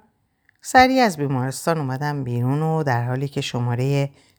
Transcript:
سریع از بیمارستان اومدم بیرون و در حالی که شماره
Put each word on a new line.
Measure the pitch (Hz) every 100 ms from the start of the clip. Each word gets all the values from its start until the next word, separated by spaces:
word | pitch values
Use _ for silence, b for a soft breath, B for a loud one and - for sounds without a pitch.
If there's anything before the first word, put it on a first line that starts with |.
| _ _ _ _ _ _
سریع | - 262 254 262
از | 226 156
بیمارستان | 139 131 131 131 - 160
اومدم | 135 131 147 147
بیرون | 123 120 123 147
و | 160 160
در | 143 120 120
حالی | 127 139
که | 143
شماره | - 120 120 120 135 143 139 b b